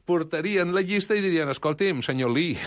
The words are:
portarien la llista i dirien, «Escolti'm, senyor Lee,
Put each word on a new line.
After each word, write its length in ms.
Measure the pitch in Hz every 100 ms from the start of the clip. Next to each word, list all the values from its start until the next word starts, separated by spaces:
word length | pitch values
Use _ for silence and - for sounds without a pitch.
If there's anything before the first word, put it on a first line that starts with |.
| -
portarien 640 | 175 160 160 175 202 175
la 80 | 185
llista 320 | 190 208 196 208
i 60 |
dirien, 260 | 196 165 147
«Escolti'm, 480 | 131 151 151 196 151
senyor 280 | - 131 127
Lee, 240 | 120 175 107